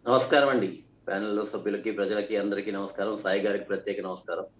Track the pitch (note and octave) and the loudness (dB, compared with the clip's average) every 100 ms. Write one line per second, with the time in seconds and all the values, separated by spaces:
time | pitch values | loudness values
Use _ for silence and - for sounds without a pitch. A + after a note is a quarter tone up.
0 | A#2+ C3 - D3 C#3 B2 F#2+ - - _ | 4 4 6 6 6 4 0 -4 -18 _
1 | - G2 G#2+ G#2 G#2 G2+ G2 G2+ A2 G#2 | -6 -4 0 -2 -2 -4 -2 -2 -4 -2
2 | G2 G#2 G#2 G#2+ G2+ G2+ G2 G2 G2 - | 0 0 0 0 0 -2 -2 -6 -6 -4
3 | G2+ G#2+ F#2+ G2 G2+ G2 - F#2+ G#2 G2+ | -4 -2 0 0 2 -2 -2 -6 -4 -6
4 | F#2 F#2 - E2+ - _ | -6 -8 -6 -6 -8 _